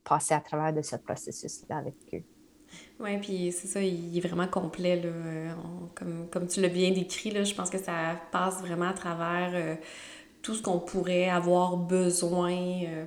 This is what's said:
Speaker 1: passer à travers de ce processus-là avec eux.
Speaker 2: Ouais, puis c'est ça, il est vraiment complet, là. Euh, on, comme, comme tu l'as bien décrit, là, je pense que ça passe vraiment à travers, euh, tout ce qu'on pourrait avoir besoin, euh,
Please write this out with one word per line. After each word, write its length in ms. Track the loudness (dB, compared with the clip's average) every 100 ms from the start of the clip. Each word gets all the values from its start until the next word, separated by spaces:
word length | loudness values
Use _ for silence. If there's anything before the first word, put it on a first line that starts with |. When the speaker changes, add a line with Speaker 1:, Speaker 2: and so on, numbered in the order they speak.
Speaker 1:
passer 300 | 0 2 4
à 80 | 2
travers 320 | 2 0 2
de 80 | 0
ce 140 | -2
processus-là 840 | -6 -6 -6 -8 -10 -10 -10 -8 -6
avec 180 | -6 -12 -10
eux. 80 | -10 -10 -20 -20 _ -20 -20 -20 -8
Speaker 2:
Ouais, 200 | -4 -4
puis 320 | -2 -2 -2
c'est 160 | -2 -4
ça, 140 | 0
il 360 | 0 0 -2 -2
est 40 |
vraiment 260 | 0 0 0
complet, 480 | 0 -2 0 2
là. 140 | 2 0
Euh, 400 | -4 -4 -6 -6 -8
on, 240 | -10 -10 -12
comme, 340 | -8 -6 -6 -4
comme 180 | -4 -2
tu 140 | 2
l'as 60 | 4
bien 240 | 4 4
décrit, 400 | 4 0 -4 -2
là, 120 | 0
je 100 | 0
pense 160 | -2 -2
que 80 | -4
ça 420 | -2 -2 -2 -4 -2
passe 280 | 0 0 0
vraiment 260 | -2 0 0
à 60 |
travers, 580 | 0 -4 -2 0 0 0
euh, 220 | 0 -2 -4 -8 -16 -16 -18 -20 -12
tout 140 | -6
ce 80 | -4
qu'on 160 | 0 0
pourrait 500 | 0 -2 2 4 4
avoir 480 | 4 6 6 6 2
besoin, 800 | 2 4 4 4 2 2 2
euh, 500 | 2 0 -2 -2 -4